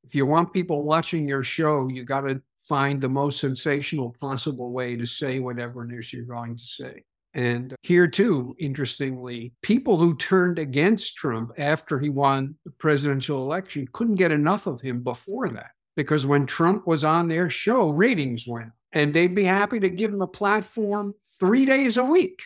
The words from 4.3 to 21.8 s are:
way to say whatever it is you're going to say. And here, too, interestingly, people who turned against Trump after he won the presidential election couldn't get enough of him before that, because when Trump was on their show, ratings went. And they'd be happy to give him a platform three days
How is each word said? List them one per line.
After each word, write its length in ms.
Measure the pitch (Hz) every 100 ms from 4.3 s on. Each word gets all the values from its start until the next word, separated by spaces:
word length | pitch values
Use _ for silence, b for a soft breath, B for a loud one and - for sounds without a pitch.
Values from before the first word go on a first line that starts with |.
| 131 156 131 123
way 240 | 127 123 120
to 80 |
say 340 | 117 - 139 131
whatever 460 | 127 120 120 123
it 120 | 117 120
is 140 | 117
you're 120 | 131
going 340 | 120 120 117 117
to 60 |
say. 400 | - - 127 - _ _ _
And 400 | 156 123 120 127 135
here, 260 | - 175 175
too, 460 | - 226 147 123 127
interestingly, 920 | 147 135 131 - 135 127 123 120 120 _
people 360 | - 233 269 180
who 200 | 170 147
turned 420 | - 190 180 170
against 560 | 147 131 180 220 -
Trump 380 | - 147 113 113 -
after 420 | 143 156 - 139
he 100 | 147
won 460 | 135 139 135 139 156
the 60 | -
presidential 720 | _ 156 147 143 139 127 139
election 440 | 131 170 190 147 -
couldn't 220 | - 233
get 160 | 190 175
enough 360 | 151 151 208 -
of 140 | 123
him 220 | 135 123
before 440 | 123 120 - 226 214
that, 220 | 110 - _ _
because 300 | - 143 156
when 200 | 135 143
Trump 400 | 135 - 165 202
was 200 | - 160
on 240 | 156 165 170
their 200 | 160 175
show, 420 | - 208 254 175
ratings 540 | 147 233 208 135 117
went. 260 | 120 117 113 _ _
And 220 | 156 147
they'd 220 | 156 180
be 80 | 185
happy 360 | 185 190 202 233
to 100 | 190
give 220 | 175 220
him 120 | 202
a 40 | 185
platform 840 | - 202 208 202 - 208 208 202 - _ _
three 240 | 190 247
days 320 | 269 269